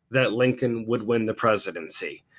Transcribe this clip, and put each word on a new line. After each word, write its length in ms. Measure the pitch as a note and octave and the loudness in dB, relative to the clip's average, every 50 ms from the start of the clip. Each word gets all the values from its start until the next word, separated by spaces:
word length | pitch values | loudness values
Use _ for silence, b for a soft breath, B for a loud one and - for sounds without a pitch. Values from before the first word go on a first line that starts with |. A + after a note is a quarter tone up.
| _ _ | _ _
that 220 | A#2 C3 B2+ G#2+ G#2 | 0 0 2 2 2
Lincoln 540 | A#2+ B2+ B2+ B2 B2 C3 B2 A#2 A2+ A2 | 2 2 2 2 0 0 -2 -2 -2 -2
would 160 | A2 A#2 A2+ G#2+ | -2 -2 -2 0
win 240 | G#2+ A#2 A#2 A2 | 0 0 0 0
the 80 | G#2+ A2 | 0 -2
presidency. 920 | - - A#2 G#2+ G2 - G2 E2 E2+ D#2+ D#2 - - F#2+ D#2 C#2 - _ B B | 2 2 2 2 2 0 -4 -6 -8 -6 -2 -2 -2 -2 -4 -8 -12 _ B B